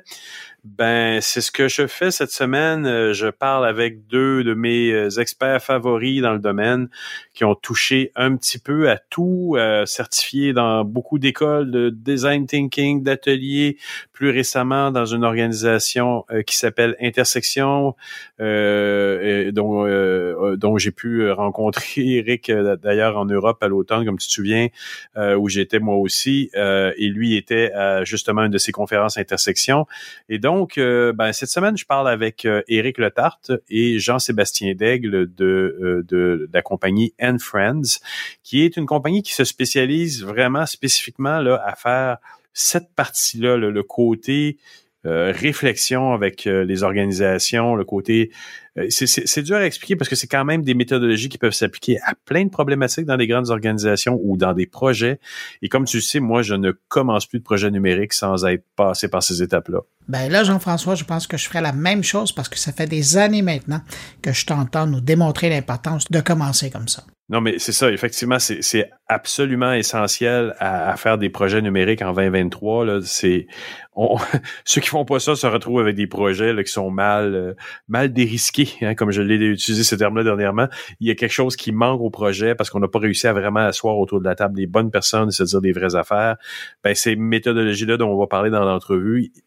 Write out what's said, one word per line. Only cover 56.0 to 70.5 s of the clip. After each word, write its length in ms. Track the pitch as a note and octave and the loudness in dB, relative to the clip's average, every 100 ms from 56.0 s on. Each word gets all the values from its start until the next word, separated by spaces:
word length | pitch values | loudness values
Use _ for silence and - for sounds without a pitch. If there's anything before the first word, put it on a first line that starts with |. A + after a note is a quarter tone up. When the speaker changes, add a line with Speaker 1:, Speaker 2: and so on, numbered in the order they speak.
Speaker 1:
sais, 180 | - D3+ | -2 -2
moi, 220 | A#2+ A#2 | 0 0
je 120 | G#2+ | 0
ne 180 | G2+ F#2+ F2+ - | 0 0 -2 -2
commence 380 | D3 C3 G#2+ - | 0 2 0 -2
plus 120 | B2 | -8
de 60 | |
projet 260 | - G#2 G#2 | -2 0 2
numérique 420 | G2+ F#2+ F2+ G#2 | 0 2 2 0
sans 320 | - G2 F#2+ | -2 0 0
être 200 | F#2 F2+ - - | 2 0 -4 0
passé 320 | G2 F2+ G2+ | 0 2 -2
par 140 | F#2 | -2
ces 200 | - F2 | -2 -2
étapes-là. 380 | F2+ F2 - F2+ - _ - | 0 0 -2 -6 -6 _ -10
Speaker 2:
Ben 220 | C3 C3 | -6 0
là, 140 | F#3 | 2
Jean-François, 500 | G#3 G3 F3+ E3+ F3+ | 4 2 0 -2 -2
je 100 | F#3 | -4
pense 220 | D3+ E3 - | -2 -6 -4
que 100 | D3+ | -6
je 120 | - | -6
ferais 140 | F3 | -4
la 100 | D#3 | -2
même 320 | C3+ E3+ G#3 | 0 0 0
chose 280 | F3 G3+ G#3 | 0 0 -2
parce 160 | - C3 | -4 -6
que 100 | - | -6
ça 120 | - | -6
fait 160 | - D#3+ | -4 -2
des 300 | D#3+ C#3+ F3 | 0 2 4
années 260 | G#3 G#3+ | 4 2
maintenant 380 | F#3+ D3 C3 D3+ - - - - | 0 -2 -4 -6 -6 -16 -18 -10
que 100 | - | -4
je 140 | B2+ - | -2 0
t'entends 400 | D3 C3 E3 D#3 | 0 0 0 0
nous 140 | C3+ | 0
démontrer 480 | B2 D#3+ D#3+ D3 E3+ | 2 4 4 2 0
l'importance 560 | D3+ C3 B2 F3 D#3 - | 0 -2 -6 -4 -4 0
de 120 | E3+ | 0
commencer 500 | D#3 E3 C#3 C3+ C#3 | 2 0 2 0 -2
comme 160 | G#2+ A2 | -6 -6
ça. 180 | - - _ - | -6 -8 _ -4
Speaker 1:
Non, 120 | A2+ | 0
mais 180 | A2+ F2 | 0 -2
c'est 140 | - | -2
ça. 180 | G#2+ C3 | 2 2
Effectivement, 480 | G2+ A#2+ - A#2+ B2+ | 2 -2 -4 0 0
c'est, 240 | - G2 | 0 -2
c'est 260 | - A2 G#2 _ - | 0 0 -2 _ -4
absolument 640 | A2 - - C#3 B2+ B2+ | -4 -2 -2 0 0 2
essentiel 840 | B2+ G#2 A2+ G#2 - A#2+ B2 A#2 | 2 0 0 -2 0 0 0 -2